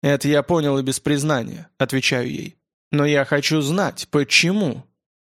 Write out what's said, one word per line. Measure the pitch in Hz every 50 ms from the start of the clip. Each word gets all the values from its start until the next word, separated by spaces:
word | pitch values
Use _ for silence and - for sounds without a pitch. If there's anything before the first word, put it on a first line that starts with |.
| -
«Это | 143 143 139 - 143
я | 147 147 139
понял | - 175 170 151 143 139 135
и | 131
без | 131 131 -
признания», | _ - 151 143 139 156 151 127 113 113 - - 165 _ _ _
отвечаю | 135 123 - 135 - - 139 123 123 127
ей. | 139 143 - - - _ _ _ _ _ _ _
«Но | - 147 143
я | 147 147 143 135
хочу | - 156 143 143 - 156 156
знать, | 147 139 160 190 196 143 - - - _
почему? | - 147 143 - - - - 165 190 214 202 147 113 - - _ _ _ _ _ _ _ _ _